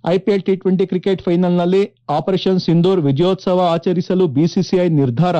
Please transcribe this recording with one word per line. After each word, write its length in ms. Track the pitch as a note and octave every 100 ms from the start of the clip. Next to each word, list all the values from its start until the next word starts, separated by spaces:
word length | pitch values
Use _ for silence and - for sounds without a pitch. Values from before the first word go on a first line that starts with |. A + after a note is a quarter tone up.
ಐ 140 | - F#3
ಪಿ 140 | A3
ಎಲ್ 100 | G3+
ಟಿ 140 | F#3+ F#3+
ಟ್ವೆಂಟಿ 300 | F#3+ F#3 F#3+
ಕ್ರಿಕೆಟ್ 360 | F#3 G3 F#3
ಫೈನಲ್ನಲ್ಲಿ 640 | - F3 F3+ F3 F3 F#3+ G3+ _ -
ಆಪರೇಷನ್ 500 | D3 D#3+ F#3 F#3+ F#3
ಸಿಂಧೂರ್ 420 | - E3+ F3 F#3+
ವಿಜಯೋತ್ಸವ 600 | C#3+ C3+ F3 F#3+ - F3+
ಆಚರಿಸಲು 680 | F3+ E3+ F#3 F3+ - F#3 F3+
ಬಿ 200 | B2+ E3+
ಸಿ 160 | -
ಸಿ 140 | - F#3
ಐ 120 | F3+
ನಿರ್ಧಾರ 480 | D#3 C3+ A#2+ F3+